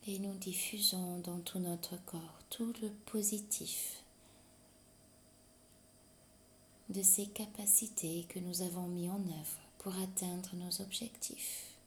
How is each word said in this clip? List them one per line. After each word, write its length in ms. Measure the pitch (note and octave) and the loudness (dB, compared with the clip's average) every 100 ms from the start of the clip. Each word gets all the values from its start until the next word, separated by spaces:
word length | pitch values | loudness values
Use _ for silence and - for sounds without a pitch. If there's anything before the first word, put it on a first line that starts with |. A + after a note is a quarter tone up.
| - | -4
Et 120 | G3 | -2
nous 140 | G3 | -2
diffusons 840 | G3 F#3+ F3+ - G#3+ G3+ F#3 F3+ F3+ | -2 -2 -2 -2 4 2 4 -2 -2
dans 220 | F3 F3 | -2 -4
tout 180 | F3 F#3+ | -4 -2
notre 380 | F3 E3+ - F3+ | 0 0 -4 -8
corps 340 | - E3+ E3 - - | -6 -6 -8 -14 -12
tout 240 | - A3+ A#3 | -2 -2 0
le 100 | A3 G#3 - | -4 -6 -2
positif 1000 | A3 G#3 G#3+ G#3 - E3 - - - - - - - - - - - - - - - - - - - - - - - - - - - - - - - - | 2 2 2 0 -2 -2 -4 -4 -6 -14 -20 -20 -20 -20 -20 -20 -20 -20 -20 -20 -20 -20 -20 -20 -20 -20 -20 -20 -20 -20 -20 -20 -20 -20 -20 -20 -20 -4
de 140 | G3 | 6
ces 240 | F#3+ - G3+ | 8 8 6
capacités 1000 | - G#3+ - G3+ - A3 - E3 E3+ E3+ | -2 -6 0 6 6 6 -2 0 0 -2
que 100 | F#3+ | -4
nous 240 | F3+ F3 | -2 0
avons 240 | F#3 F3 F3+ | 0 0 0
mis 240 | F3 F3 | 0 0
en 100 | G3 | 0
œuvre 400 | F#3 D#3 D#3 - - - | 0 -2 -4 -8 -10 -8
pour 140 | G3 F#3 | -4 -2
atteindre 560 | F#3+ F#3+ F#3 F3+ F#3 | 0 0 0 -2 -4
nos 260 | F3 F3+ F3+ | -4 -2 -4
objectifs. 920 | G3 - A#3 - - - - - - - | -2 -4 -6 -6 -6 -4 -6 -6 -8 -14